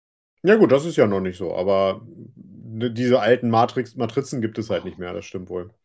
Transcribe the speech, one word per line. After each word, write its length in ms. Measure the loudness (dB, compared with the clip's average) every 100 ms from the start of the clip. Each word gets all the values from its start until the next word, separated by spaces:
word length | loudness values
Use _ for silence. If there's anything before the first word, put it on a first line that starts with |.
| _ _ _ _
Ja 120 | 2 6
gut, 160 | 6
das 140 | 4 2
ist 100 | 2
ja 100 | 2
noch 140 | 2
nicht 180 | -4 -6
so, 160 | -6
aber 460 | -4 0 2 0 -2 -10
d-, 840 | -20 -20 -20 -20 -20 -14 -6 -6
diese 280 | -2 2 4
alten 300 | 4 2 2
Matrix, 480 | 2 2 0 -8 -6
Matrizen 420 | -6 -4 -6 -4
gibt 180 | -6 -6
es 120 | -4
halt 160 | -4 -6
nicht 140 | -12
mehr, 120 | -10
das 140 | -10 -12
stimmt 240 | -14 -10
wohl. 240 | -10 -12 _